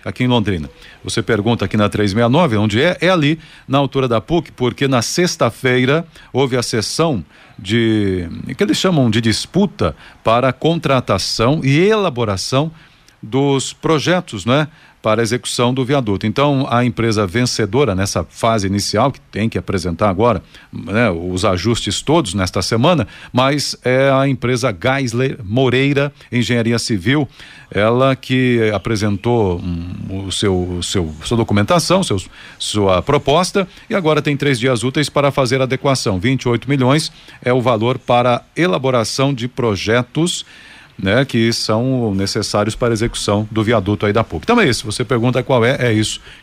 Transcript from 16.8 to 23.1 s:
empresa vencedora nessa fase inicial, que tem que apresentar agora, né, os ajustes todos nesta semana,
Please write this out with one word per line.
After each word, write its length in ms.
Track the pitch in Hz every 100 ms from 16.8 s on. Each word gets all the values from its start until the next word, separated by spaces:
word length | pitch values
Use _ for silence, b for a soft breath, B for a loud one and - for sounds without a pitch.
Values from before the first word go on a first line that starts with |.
| 123
empresa 400 | - 113 107 98
vencedora 720 | 113 123 - 104 123 135 92
nessa 280 | 98 98 -
fase 400 | - 117 113 95
inicial, 440 | 101 92 104 135
que 80 | -
tem 300 | _ - 110
que 80 | 95
apresentar 520 | 87 95 87 80 107
agora, 320 | 90 120 92 - B B
né, 380 | - 87 104 117
os 340 | 85 90 92
ajustes 580 | 101 90 107 113 - -
todos 320 | - 165 165
nesta 280 | 101 90 101
semana, 460 | - 113 151 165 92